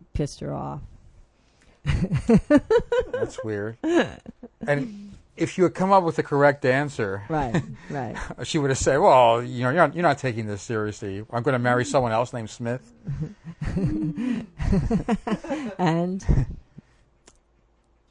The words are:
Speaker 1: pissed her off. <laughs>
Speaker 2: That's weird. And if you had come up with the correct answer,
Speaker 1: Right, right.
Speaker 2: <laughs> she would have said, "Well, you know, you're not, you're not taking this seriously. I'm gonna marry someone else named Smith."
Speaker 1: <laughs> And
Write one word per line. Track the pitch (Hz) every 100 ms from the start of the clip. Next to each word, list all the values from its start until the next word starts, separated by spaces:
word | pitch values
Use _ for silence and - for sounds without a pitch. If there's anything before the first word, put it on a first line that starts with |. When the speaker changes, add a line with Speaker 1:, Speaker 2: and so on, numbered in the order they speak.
| -
Speaker 1:
pissed | - 147 -
her | 147
off. | 143 139 139 - - - - - _ _ _ _ _
<laughs> | - - 185 156 - 226 - 285 - 453 - 494 440
Speaker 2:
That's | 508 523 -
weird. | 339 104 104 117 311 339 170 - - - - _ 220
And | 143 123 101 104 - _ -
if | 165 -
you |
had | 170
come | - 185
up | 196
with | 170 -
the |
correct | 139 143 143 135 131
answer, | 131 143 135 104 98 104
Speaker 1:
Right, | 156 131 113 - 131 -
right. | 147 117 117 -
Speaker 2:
<laughs> | -
she | 117 165
would | 139
have | 131
said, | - 139
"Well, | 196 135 120 117
you | 123 123
know, | 123
you're | 156 151
not, | 165
you're |
not | 175 139
taking | 135 113 107
this | 101
seriously. | - 110 107 104 104 95 107
I'm | 117
gonna | 120 127
marry | 123 123
someone | 120 143 123
else | 110 123
named | 123 107
Smith." | - 117 127 - - - 139 156 208 165 170
Speaker 1:
<laughs> | - - - 311 311 160 247 226 - - - 196 139 220 - 226 - - 339 302 254 196
And | 180 165 175 190 - - - - - - - _ _ _ _ _ _ _ _ _ _ _ _